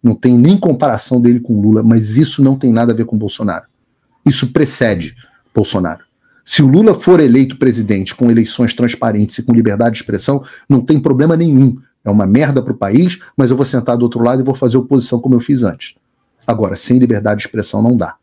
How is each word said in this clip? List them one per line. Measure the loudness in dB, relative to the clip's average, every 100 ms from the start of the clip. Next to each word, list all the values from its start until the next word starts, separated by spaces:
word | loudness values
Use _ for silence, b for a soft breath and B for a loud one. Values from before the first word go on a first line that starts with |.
Não | 0
tem | 0 2 4
nem | 4 2
comparação | 0 0 -2 -2 -2 0
dele | 2 0
com | 0 0
Lula, | 2 2
mas | 2 2 0 0
isso | -2 2
não | 0 2
tem | 0
nada | 0 0
a |
ver | -2
com | -4 -4
Bolsonaro. | -6 -6 -8 -8 _ _ _ _ _ _
Isso | -2 -2 -2
precede | -2 -2 0 -2 -2 -6 b b b _
Bolsonaro. | -4 -2 -4 -6 -8 _ _ _ _
Se | -6 2
o | 4
Lula | 4 4
for | 2 2 4
eleito | 4 4 2 0
presidente | -2 -2 -2 -4 -4
com | -2 0
eleições | 2 0 -2 -4
transparentes | -2 -4 -2 -4 -2 -4 -4
e |
com | 0
liberdade | 2 2 0 -2
de | -2
expressão, | -8 -6 -4 -4 -6 B B
não | 0
tem | 2 0
problema | 2 0 2 2
nenhum. | 2 4 2 0 B _
É | -2
uma | 0 2
merda | 2 2 -2
pro | -4 -6
país, | 0 2 0 -4 B
mas | -2 0
eu | 0
vou |
sentar | -2 -2 -2 -2
do |
outro | -2 0
lado | 0 0
e |
vou | -2
fazer | -2 0 0
oposição | 0 -2 0 -4
como | 0
eu | 0
fiz | 0 -2
antes. | -2 -4 -16 _ _ _ _ _ -6
Agora, | -4 -4 -6
sem | 0 2
liberdade | 2 0 -2 -4
de | -6
expressão | -8 -6 -2
não | 0 0
dá. | -4 -10